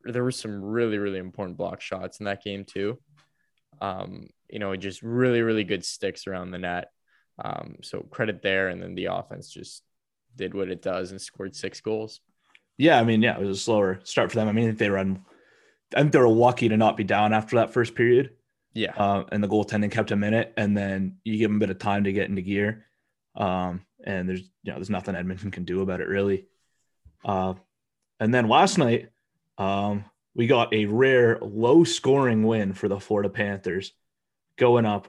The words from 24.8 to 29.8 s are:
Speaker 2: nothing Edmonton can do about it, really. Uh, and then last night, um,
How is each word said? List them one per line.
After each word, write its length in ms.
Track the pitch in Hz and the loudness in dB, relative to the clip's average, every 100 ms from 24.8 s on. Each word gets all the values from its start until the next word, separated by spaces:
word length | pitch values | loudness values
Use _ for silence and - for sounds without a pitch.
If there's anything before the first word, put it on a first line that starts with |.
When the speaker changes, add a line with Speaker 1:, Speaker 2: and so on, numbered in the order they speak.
| 95 | -6
Speaker 2:
nothing 260 | 92 101 87 | -6 -6 -6
Edmonton 360 | 90 90 98 | -6 -8 -10
can 120 | 92 | -10
do 180 | 87 92 | -6 -4
about 200 | 95 90 | -4 -4
it, 80 | - | -2
really. 380 | 98 101 95 - _ _ _ _ _ - _ | 0 0 -2 -6 _ _ _ _ _ -20 _
Uh, 300 | - 95 92 92 _ _ _ _ _ - | -4 -2 -2 -6 _ _ _ _ _ -4
and 140 | 110 | 0
then 160 | 123 117 | 2 4
last 280 | 135 - 185 | 6 6 4
night, 300 | 127 117 - _ _ _ _ - | 2 0 -4 _ _ _ _ -6
um, 460 | 98 98 | -4 -2